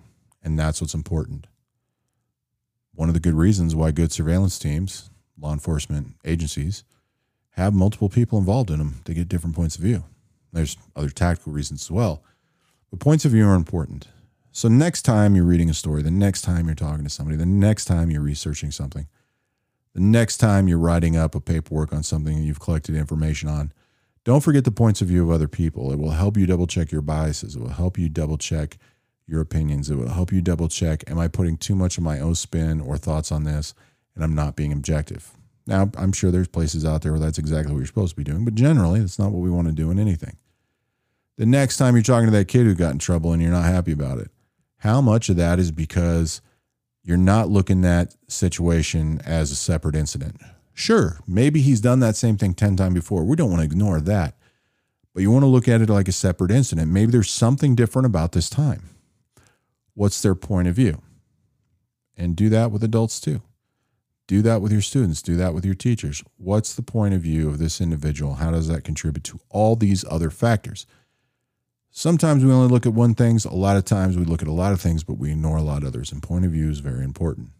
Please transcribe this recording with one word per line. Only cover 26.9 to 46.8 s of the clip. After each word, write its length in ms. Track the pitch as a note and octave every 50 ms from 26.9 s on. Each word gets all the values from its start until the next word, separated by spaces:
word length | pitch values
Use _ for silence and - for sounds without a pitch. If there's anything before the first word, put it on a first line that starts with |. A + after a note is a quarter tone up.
your 120 | D2+ D2+ C#2+
biases. 520 | D2+ D#2 D#2 D#2 D#2 D2 - - - D2
It 60 | B1+
will 80 | A#1 B1
help 300 | D2 D#2+ F2 F2+ F2+ -
you 100 | F2 D#2+
double 300 | D2+ E2+ D#2 D2+ D#2 D2
check 380 | - - E2+ D#2+ D2 D2 - - _ _ _ _ _ _ _ _ _ -
your 140 | D#2 D#2+
opinions. 480 | D#2+ - - D#2+ D#2 D2+ D2 C#2+ C#2 C#2+
It 60 | D2
will 140 | C2+ A#1+ A#1+
help 220 | E2+ F2 F2 F2
you 100 | F#2+ F#2
double 260 | E2+ F2+ F2 D#2+ E2+ D#2+
check, 420 | - - F2+ D#2+ D#2 D2+ - -
am 80 | - E2
I 100 | E2 D#2+
putting 300 | - - F2+ E2+ D#2+ D2+
too 180 | - - G2+
much 220 | F#2+ F#2 F2 - -
of 60 | E2+
my 160 | D#2 D2+ C2+
own 160 | C#2+ E2 E2+
spin 460 | - - - - E2 D#2+ D#2+ D#2+ D#2
or 160 | C#2+ B1+ D2 C#2+
thoughts 340 | - E2 D2+ D#2 D2+ -
on 120 | D2+ D2+ D2+
this, 300 | D2+ D2+ D2+ D2+ - - _ _ _ _ _ _ _ _
and 80 | E2+ D#2
I'm 120 | D#2+ D#2
not 200 | D2+ D2 D2 C#2+
being 160 | - D2+ D2
objective? 600 | D2 C#2+ C2+ - D#2+ D2 D2+ - - - - - _ _ _ _ _ _ _
Now, 240 | - G#2+ F#2+ G2 G2+ - -
I'm 140 | F#2 F#2+
sure 180 | F#2 - - F#2
there's 180 | F2 F2+ F2+ -
places 340 | - F2 E2 D#2 E2 D#2+ D2+
out 180 | D#2 D#2 D#2
there 120 | - D#2 D#2
where 80 | D#2
that's 160 | D#2 D#2 D2+ -
exactly 360 | D2+ D2+ D#2+ D#2 D#2 C#2+ D2
what 60 | C#2+
you're 80 | C2 -
supposed 240 | - A2 G2 E2+
to 60 | - -
be 60 | C#2+
doing, 200 | C#2+ D2 F2 A2+
but 120 | A#2 G#2+
generally, 440 | A2 B2+ D3 D#3+ C3+ F2+ E2 F2+ A2
that's 200 | G#2+ F#2 - -
not 120 | G2+ G2
what 100 | G#2 F2+
we 80 | F2 F2+
want 180 | F2 F2 E2+ E2
to 60 | D#2+
do 180 | D2+ D#2 D#2+
in 80 | F2 G2+
anything. 360 | G#2+ G#2+ E2+ D#2 - - - - _ _ _ _ _ _ _ _ _ _ _ _ _ _ _ _ _ _ _ -
The 80 | A2
next 320 | A2+ C3 C#3 C#3 B2 - -
time 180 | C#3 B2+ B2
you're 80 | A#2 G#2+
talking 240 | C3+ B2+ A#2 A2+ A2+
to 100 | A2 G#2
that 100 | F#2+ -
kid 180 | - B2 A#2+
who 100 | A2 F#2+
got 160 | E2 F2 D#2+
in 80 | C2+ C#2
trouble 320 | - - F2 E2 D#2+ E2+
and 100 | E2 E2
you're 100 | E2 E2+
not 140 | F2 F2 E2
happy 280 | E2+ F2+ F2+ F2 E2+ D#2
about 260 | D2 C#2+ C2 C2 A#1+
it, 100 | G1+ - - _ _ _ _ _ _ _ _ _
how 200 | - G#2 A2+ C3+
much 300 | C#3 A2+ G#2+ A#2 - -
of 80 | F#2+ E2+
that 220 | E2+ E2+ F2 F2
is 120 | F#2 E2+
because 720 | D2+ D#2 D#2+ D#2 - F2+ E2+ E2+ E2+ E2 E2 D#2+ - - - _ _ _ _ _ _ _